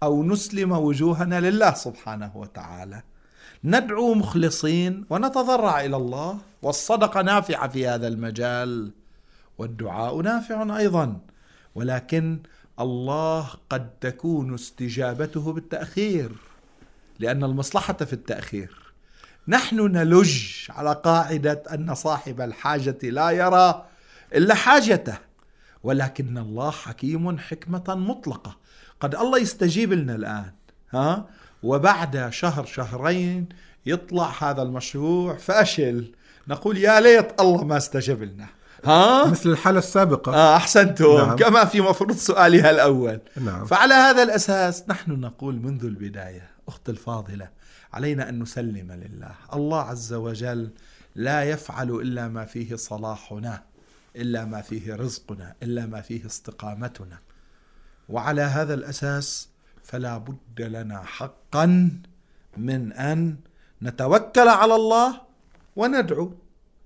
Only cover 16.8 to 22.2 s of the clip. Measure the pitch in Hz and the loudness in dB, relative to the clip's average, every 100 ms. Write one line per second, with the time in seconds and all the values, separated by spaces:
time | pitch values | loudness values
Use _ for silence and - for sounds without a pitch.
16.8 | _ _ _ - 117 135 139 135 135 196 | _ _ _ -8 -4 -2 -2 -4 -2 -4
17.8 | - 190 151 120 - 107 - 101 92 - | -4 -6 -6 -8 -8 -10 -8 -12 -12 -18
18.8 | - _ _ _ - _ - 240 - 220 | -20 _ _ _ -20 _ -2 -2 0 0
19.8 | 208 175 160 180 175 131 98 - - - | 2 2 6 6 6 2 -6 -14 -14 -6
20.8 | 147 147 165 165 156 156 147 147 - 151 | -4 0 2 2 2 -2 -2 -2 -6 -8
21.8 | 160 131 - 143 | -8 -6 -4 -4